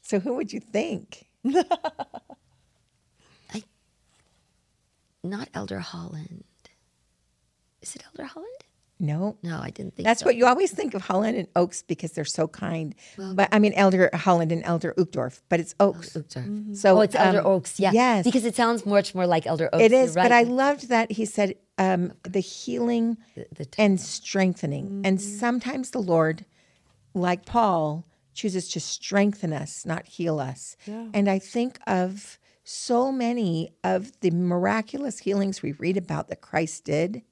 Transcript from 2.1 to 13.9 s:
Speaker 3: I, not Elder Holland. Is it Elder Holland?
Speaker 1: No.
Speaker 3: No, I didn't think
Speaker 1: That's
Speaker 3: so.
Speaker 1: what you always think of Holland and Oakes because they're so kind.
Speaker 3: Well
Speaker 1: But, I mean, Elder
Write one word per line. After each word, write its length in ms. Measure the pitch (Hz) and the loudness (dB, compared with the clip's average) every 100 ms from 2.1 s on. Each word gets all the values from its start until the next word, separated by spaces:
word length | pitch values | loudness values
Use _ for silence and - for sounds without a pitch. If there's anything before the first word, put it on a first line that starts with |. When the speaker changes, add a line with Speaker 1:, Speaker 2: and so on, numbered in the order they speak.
| - _ - _ _ _ _ _ _ _ _ _ _ _ | -14 _ -20 _ _ _ _ _ _ _ _ _ _ _
Speaker 3:
I, 100 | 220 - _ _ _ _ _ _ _ _ _ _ _ _ _ _ _ | -16 -16 _ _ _ _ _ _ _ _ _ _ _ _ _ _ _
not 260 | 180 202 247 | -10 -10 -10
Elder 260 | - 196 196 | -10 -10 -10
Holland. 640 | 170 170 170 156 160 170 - _ _ _ _ _ _ _ _ _ _ _ _ _ | -10 -12 -12 -12 -14 -18 -20 _ _ _ _ _ _ _ _ _ _ _ _ _
Is 140 | - - | -18 -18
it 80 | - | -20
Elder 200 | 311 277 | -18 -16
Holland? 200 | - 403 523 - _ _ _ | -16 -18 -18 -20 _ _ _
Speaker 1:
No. 360 | 156 151 196 214 | -6 -4 -6 -6
Speaker 3:
No, 180 | 170 160 | -10 -10
I 80 | - | -10
didn't 260 | - 190 - | -12 -14 -6
think 100 | 190 | -2
Speaker 1:
That's 140 | 233 | 0
Speaker 3:
so. 60 | - | 2
Speaker 1:
what 100 | 240 | 4
you 100 | 247 | 4
always 260 | 254 381 | 4 0
think 220 | - 415 | -2 -6
of 80 | 208 | -6
Holland 340 | 185 190 214 240 | -2 0 0 -2
and 100 | 175 - | -2 0
Oakes 280 | 180 - | 0 -2
because 280 | - 170 165 | -8 -6 -6
they're 140 | - 147 | -8 -8
so 240 | - 160 | -4 -4
kind. 440 | - 196 165 156 - - - | -4 -6 -6 -8 -10 -20 -14
Speaker 3:
Well 160 | 190 | -8
Speaker 1:
But, 140 | 190 196 | 0 4
I 60 | 214 | 6
mean, 120 | 208 | 4
Elder 360 | 196 196 | 6 6